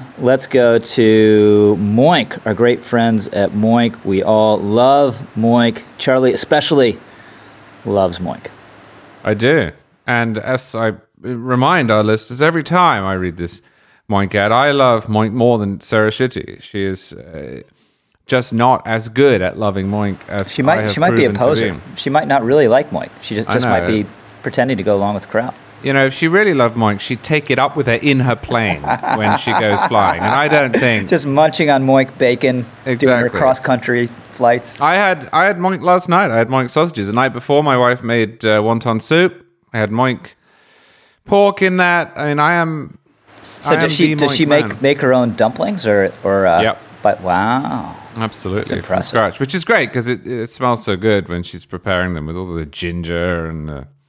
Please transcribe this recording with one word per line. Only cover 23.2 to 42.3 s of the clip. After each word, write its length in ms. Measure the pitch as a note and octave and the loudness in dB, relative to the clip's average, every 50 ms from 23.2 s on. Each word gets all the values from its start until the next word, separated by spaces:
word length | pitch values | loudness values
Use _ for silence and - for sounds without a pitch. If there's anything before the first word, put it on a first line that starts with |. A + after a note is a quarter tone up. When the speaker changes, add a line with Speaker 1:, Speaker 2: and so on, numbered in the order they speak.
Speaker 1:
She 140 | - - A2 | -12 -8 -6
just, 140 | G#2 A2 - | -6 -4 -2
Speaker 2:
I 40 | G#2+ | -2
Speaker 1:
just 120 | B2 B2 | 0 0
Speaker 2:
know. 60 | A#2+ | 0
Speaker 1:
might 160 | A2+ A2 F2 F#2+ | 0 0 0 0
be 180 | A2 G#2+ G#2 - - - - - - - | -2 -2 -4 -6 -10 -20 -20 -20 -18 -12
pretending 360 | - - - - B2 C3 C3 G2 | -12 -6 -2 -2 0 0 -2 -2
to 60 | F#2+ | 0
go 120 | G#2 G#2 | 0 0
along 180 | G2 G2+ G2+ G#2 | 0 0 -2 -2
with 80 | G2 - | -4 -6
the 60 | - | -6
crowd. 240 | - A2 A#2 B2+ - - - - - - - | -4 -4 -4 -4 -6 -14 -16 -20 -16 -8 -4
Speaker 2:
You 100 | C3+ C3+ | -2 0
know, 120 | C#3 C3+ | 2 2
if 80 | C3+ C3 | 0 0
she 140 | - E3 D#3+ | 0 -2 0
really 260 | E3+ G3 G#3+ G#3 E3+ | 2 2 2 2 2
loved 220 | C3+ B2 A#2 A2 | 2 2 2 2
Moink, 240 | A#2+ A2+ G#2+ G#2 G2 | 0 0 0 0 -2
she'd 240 | - - C3 G#2+ - | -4 -6 -8 -6 -4
take 260 | - D#3 D3+ C#3+ - | -2 -2 -2 0 0
it 60 | C3 B2 | 0 0
up 160 | C3 C#3+ - | 0 0 -2
with 100 | D#3 C3 A#2 | -2 -2 0
her 120 | A#2 A2+ | 0 0
in 180 | - D3 C#3 C3 | 2 2 2 2
her 140 | B2+ C3 A#2 | 2 0 0
plane 460 | A2 - - B2 A#2 A2 G2+ F2 D2 | -2 -2 -2 -2 0 0 0 -2 -4
when 560 | C#2+ - - - - - - A2+ G#2+ G#2+ - - | -2 -4 -4 -2 -2 -2 -2 0 0 0 0 0
she 140 | - - | -2 -2
goes 300 | A2+ F#3+ A2+ G#2+ G2+ G2+ - | -2 0 0 0 0 0 0
flying. 360 | F3 A2+ G#2+ G2 F#2 - E2+ | 0 2 2 2 2 0 -2
And 80 | - - - | -2 -2 0
I 140 | C#3 D3 D3+ | 0 0 2
don't 260 | D3+ D3+ C#3 B2+ A2+ | 2 2 2 2 0
think 340 | - - B2 A2+ G#2+ G2 F#2 | 0 2 2 0 0 0 0
Speaker 1:
Just 180 | F3+ D#3+ C#3 | 0 0 0
munching 440 | C#3+ C3+ C#3+ D#3 D#3 - - E3+ D3 | 0 2 2 2 2 2 0 0 2
on 160 | C#3+ C3+ C3+ | 2 2 2
Moink 320 | C3 C3+ C3+ C3+ C3 - - | 4 4 4 2 0 -2 0
bacon, 440 | C3 B2 B2 A#2+ - C3 B2+ B2 | 0 0 2 2 0 0 0 -2
doing 60 | A#2+ - - - - | -4 -8 -12 -12 -6
her 60 | C3 | -6
Speaker 2:
Exactly. 380 | B2+ A#2 - C3 B2 A#2+ A#2 B2 A#2 F#2+ | -4 -2 0 0 2 2 0 0 -2 0
Speaker 1:
cross-country 680 | G#2 C3 C3 - - - C3 A#2 - - B2 A#2+ A#2+ A#2 A#2+ - - - - | 0 0 0 0 0 -2 -2 -2 0 -2 -2 0 -2 -4 -6 -12 -20 -18 -6
flights. 480 | - B2+ A#2 A#2+ B2 - - - - | 0 2 2 2 2 -2 -8 -6 -2
Speaker 2:
I 140 | C#3 D3+ F3 | 0 0 2
had, 340 | F#3+ G#3 F#3+ F#3 D#3 C3 - | 2 2 0 0 -2 -4 -4
I 140 | - D#3+ F3+ | 0 0 2
had 120 | G3 G3+ E3+ | 0 0 0
Moink 240 | F3+ F#3 F#3+ D3+ | -2 -4 -4 -2
last 280 | C3+ F3+ F3+ F#3 - - | 0 2 2 2 2 0
night. 220 | E3+ F3+ G3+ D#3 | 0 0 2 2
I 60 | A2+ A#2 | 2 0
had 120 | A#2 B2 | 0 0
Moink 200 | C3 C3 B2+ A#2+ | 0 -2 -2 0
sausages. 380 | - D3+ D#3+ F3 D3+ A#2+ G2+ G2 | 0 0 0 0 -2 -4 -6 -2
The 60 | G#2 | 0
night 160 | A#2+ C3 C3 | 0 0 0
before, 340 | A2 A#2+ - - C#3+ D3 D3+ | -2 -4 -4 0 0 2 2
my 140 | D3 C3 B2 | 2 2 2
wife 260 | B2 B2 B2 B2+ - | 2 2 0 0 -2
made, 400 | A#2 A#2 A#2 A2 G#2 A#2 - - | -2 0 0 0 -2 -4 -2 0
uh, 180 | A2 G#2+ G#2+ | 2 2 2
wonton 400 | G#2+ A2 A2+ A2+ - B2 A2+ A2 | 2 2 0 0 0 -2 -2 -2
soup. 440 | - - D#3 E3 F3+ F3+ F3 - - _ _ _ _ _ - | 0 0 2 2 2 2 0 -6 -20 _ _ _ _ _ -6
I 40 | A#2 | -4
had 120 | G#2+ G2+ | -4 -2
Moink 420 | G#2+ A#2 B2+ C3 A#2+ G#2+ - - - _ _ _ _ _ _ _ _ _ _ _ _ _ _ _ _ _ _ | 0 0 0 0 -2 -4 -8 -16 -20 _ _ _ _ _ _ _ _ _ _ _ _ _ _ _ _ _ _
pork 360 | - G3+ G3+ G3+ G3+ G3 - | 0 2 2 4 2 2 0
in 160 | G3 F#3 F#3 F#3 | 0 0 2 2
that. 340 | F3+ F3 F3 F3 D#3 - - - | 2 2 2 0 -2 -4 -6 -6
I 80 | D3 | -4
mean, 120 | D3 | -2